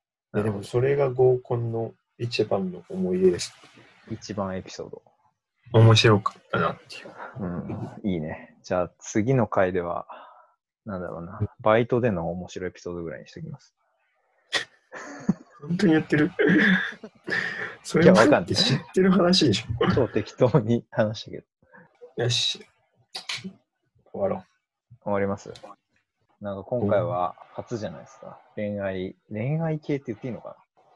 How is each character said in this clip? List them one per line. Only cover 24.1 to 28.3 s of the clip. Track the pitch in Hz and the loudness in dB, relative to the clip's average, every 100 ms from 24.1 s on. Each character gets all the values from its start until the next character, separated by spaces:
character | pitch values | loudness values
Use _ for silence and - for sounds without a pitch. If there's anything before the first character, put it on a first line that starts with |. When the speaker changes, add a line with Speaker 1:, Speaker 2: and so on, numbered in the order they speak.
Speaker 1:
終 | 101 | -6
わ | 98 | -4
ろ | 95 | -4
う。 | - _ _ _ _ - | -10 _ _ _ _ -12
Speaker 2:
終 | - | -4
わ | 101 | -2
り | 98 | -2
ま | 98 | -4
す？ | - - - - _ _ _ _ _ - | -10 -18 -20 -20 _ _ _ _ _ -14
な | 101 | -10
ん | 98 | -10
か | |
今 | 95 123 101 | -6 -4 0
回 | 104 | 0
は | 87 87 90 - - | 0 -2 -4 -6 -18
初 | - - 117 | -14 -10 -8
じ | 101 | -8
ゃ | |
な | 65 | -12
い | |
で | - | -20
す | - | -20
か。 | 92 | -20